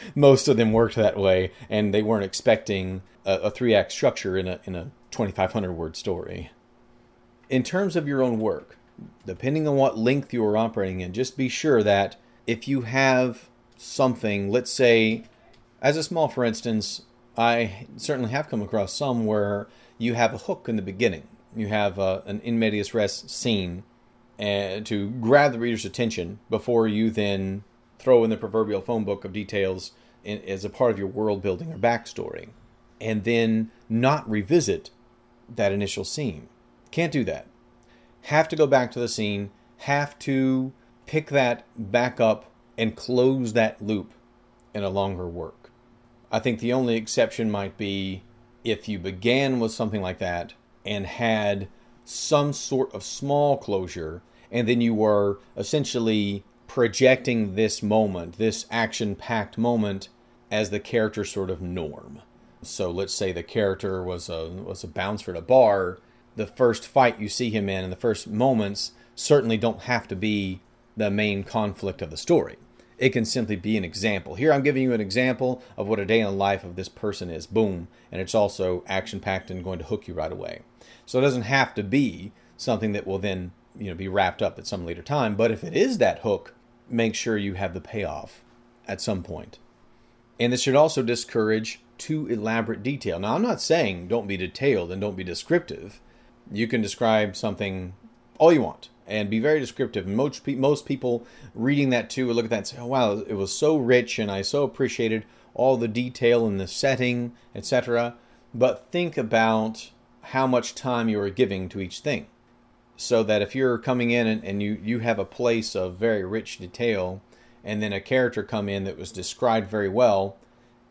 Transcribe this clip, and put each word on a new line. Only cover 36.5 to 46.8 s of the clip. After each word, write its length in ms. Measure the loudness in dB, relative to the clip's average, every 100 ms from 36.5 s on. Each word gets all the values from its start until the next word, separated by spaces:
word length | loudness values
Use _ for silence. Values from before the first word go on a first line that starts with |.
| _ _ _ _
Can't 220 | -2 0
do 120 | 0
that. 220 | -2 -4 -12 _ _ _ _ _ _ _
Have 260 | 0 2 2
to 80 | 2
go 100 | 4
back 240 | 4 2
to 60 | -2
the 100 | -4
scene, 420 | -2 -2 -2 -6 -12 _ _
have 400 | -2 0 -2 -6
to 520 | -2 0 2 0 -2 -8 _ _ -6
pick 220 | -4 0
that 360 | 2 2 0 -8 -12
back 440 | -2 0 0 2
up 300 | 2 2 -4 _ _ -4
and 200 | -4 -2
close 560 | 0 4 4 2 0
that 280 | 2 2 0
loop 320 | -4 -4 -4 -16 _ _ _ _ _
in 80 | -6
a 80 | -2
longer 380 | 0 -2 -4 -8
work. 420 | -8 -10 -14 -20 _ _ _ _ _ _
I 100 | -2
think 180 | 0 0
the 140 | 0
only 240 | 0